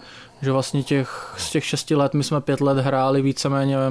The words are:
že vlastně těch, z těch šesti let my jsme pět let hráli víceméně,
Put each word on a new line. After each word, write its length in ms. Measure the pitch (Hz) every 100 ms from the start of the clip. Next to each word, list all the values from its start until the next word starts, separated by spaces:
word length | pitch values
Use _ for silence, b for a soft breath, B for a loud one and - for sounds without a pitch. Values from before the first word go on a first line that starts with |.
| B B B -
že 100 | 135
vlastně 300 | 135 127 143
těch, 520 | 135 143 127 - - -
z 140 | -
těch 140 | 160
šesti 300 | - 147 -
let 200 | 151 139
my 100 | 151
jsme 160 | 135 151
pět 200 | - 139
let 180 | 143 135
hráli 440 | 131 135 131 139
víceméně, 540 | 135 135 139 139 135 135 135